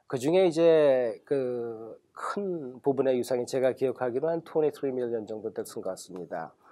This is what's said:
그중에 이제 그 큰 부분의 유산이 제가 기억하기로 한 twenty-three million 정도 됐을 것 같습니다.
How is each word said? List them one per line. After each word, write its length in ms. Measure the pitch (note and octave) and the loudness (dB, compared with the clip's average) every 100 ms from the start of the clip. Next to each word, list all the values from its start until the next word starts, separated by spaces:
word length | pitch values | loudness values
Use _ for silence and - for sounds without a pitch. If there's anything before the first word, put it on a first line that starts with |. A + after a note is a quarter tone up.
| - | -8
그중에 400 | C3+ C3 F#3 F#3 | -4 2 4 4
이제 760 | D#3 E3 D#3+ D3 B2+ A#2+ - | 6 6 8 6 4 2 -4
그 800 | - C#3 B2+ B2 A#2 A2 A2+ - _ | -4 -2 -2 -4 -6 -10 -14 -18 _
큰 640 | - - G3+ G3+ E3+ B2+ B2+ | -10 -8 -6 -4 -6 -8 -4
부분의 380 | C#3+ C3+ C3+ B2+ | 0 2 2 2
유산이 260 | A#2 B2+ | 2 -2
제가 280 | A#2+ C3+ B2+ | 0 0 0
기억하기로 560 | A#2 C3 A#2+ B2+ B2 D#3+ | 2 -2 -2 -2 -2 -2
한 120 | E3+ | -2
twenty-three 520 | E3 D#3+ D3+ C#3+ C#3 | -2 0 0 0 -4
million 320 | B2+ A#2+ A#2 G#2+ | -2 -2 -4 -6
정도 260 | A2 G#2 | -8 -8
됐을 300 | G#2 G#2 A#2+ | -8 -10 -8
것 80 | F#2+ | -8
같습니다. 640 | F2+ - F2+ D#2+ F2 D2+ _ _ | -8 -10 -12 -8 -8 -10 _ _